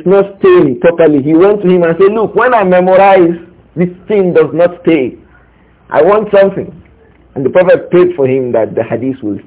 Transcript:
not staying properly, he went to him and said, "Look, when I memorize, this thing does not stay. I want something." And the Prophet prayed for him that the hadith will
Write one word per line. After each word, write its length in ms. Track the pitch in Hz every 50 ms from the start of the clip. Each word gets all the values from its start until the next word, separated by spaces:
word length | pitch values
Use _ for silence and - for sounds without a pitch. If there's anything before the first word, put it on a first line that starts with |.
| 156
not 320 | 175 - 196 196 - - -
staying 400 | - 190 180 180 156 139 120 -
properly, 400 | - 170 170 170 165 156 147 139
he 140 | 127 147 160
went 280 | 160 185 202 214 202
to 60 | 190 180
him 140 | 185 180
and 140 | 170 165 165 165
said, 140 | 196 196
"Look, 240 | 214 226 208 185 -
when 180 | 202 233 254 247
I 80 | 220
memorize, 720 | 196 185 180 180 180 185 190 185 196 202 196 190 175 165 170 170 - - - _ _ _ -
this 140 | 147 180 180 180 - -
thing 280 | - 208 202 190 180 170
does 200 | 165 156 139 120
not 160 | 160 175 175 175 -
stay. 360 | - 165 165 147 131 110 - - - _ _ _ _ _ _ _ _ _ _ _ _ -
I 120 | - 139
want 260 | 156 180 202 220 208 214
something." 380 | 202 196 196 196 185 160 101 - - - - _ _ _ _ _ _ _ _ _ -
And 100 | 127 139
the 60 | -
Prophet 400 | - 180 175 185 175 143 - -
prayed 240 | - 180 175 175 -
for 140 | - 135 127
him 240 | 131 135 127 123
that 240 | 113 113 107 104 110
the 80 | 113 110
hadith 320 | - 117 110 123 135 131 -
will 180 | - 104 98 95 -